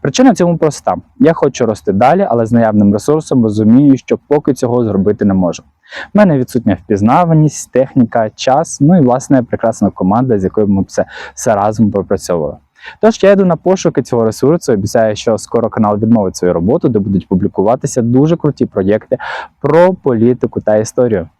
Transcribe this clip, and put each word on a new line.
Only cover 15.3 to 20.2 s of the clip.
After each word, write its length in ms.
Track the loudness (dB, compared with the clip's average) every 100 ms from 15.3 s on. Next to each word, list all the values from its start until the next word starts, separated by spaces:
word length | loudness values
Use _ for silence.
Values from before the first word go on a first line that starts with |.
| -4
скоро 300 | -2 -4 -2
канал 280 | -2 -2 0
відновить 380 | 2 2 0 -2
свою 180 | -2
роботу, 340 | 0 0 0 0
де 100 | -2
будуть 300 | -2 -4 -2
публікуватися 720 | -2 -2 -2 0 0 -2 -4
дуже 340 | 0 2 2 0
круті 300 | -2 -2 -4
проєкти 520 | -2 0 -2 -2 -6 -6 -14 -16 _
про 340 | 0 4 4
політику 680 | 2 -2 2